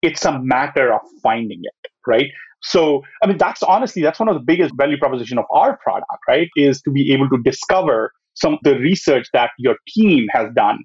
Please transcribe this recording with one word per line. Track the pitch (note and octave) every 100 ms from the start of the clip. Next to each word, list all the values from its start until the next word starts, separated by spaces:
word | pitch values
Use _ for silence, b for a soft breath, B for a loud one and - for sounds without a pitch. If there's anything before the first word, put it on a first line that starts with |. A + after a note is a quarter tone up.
It's | E3+ -
a | F3+ C#3
matter | B2+ B2+ C#3 C#3+ B2+
of | G#2+ - -
finding | A#2 A#2 A2+ G2
it, | - _ - _
right? | - A#2 C#3 B B B
So, | - F3+ D#3+ C#3+ C#3 B
I | G3
mean, | F3+
that's | F3+ -
honestly, | - G3 A#3+ -
that's | D#3 -
one | A3
of |
the | E3
biggest | B2 E3 D#3 B2
value | C#3+ C#3+
proposition | C#3+ B2+ A#2 B2
of | -
our | - - A#3
product, | - - - - -
right? | C3 E3+ -
Is | C#3+ C3+
to | -
be | C#3 C#3
able | C3+ C3+
to | B2+
discover | A#2 C3 - F#3+ E3 A#2 A2 _ _
some | - D3
of | D3+
the | D3 B2+
research | C3+ F#3 - C3+ A#2+
that | B2+ A#2+ -
your | B2 A2 -
team | - G#3+ D3+ G#2+
has | B2 A2 A#2+
done | C3 G2+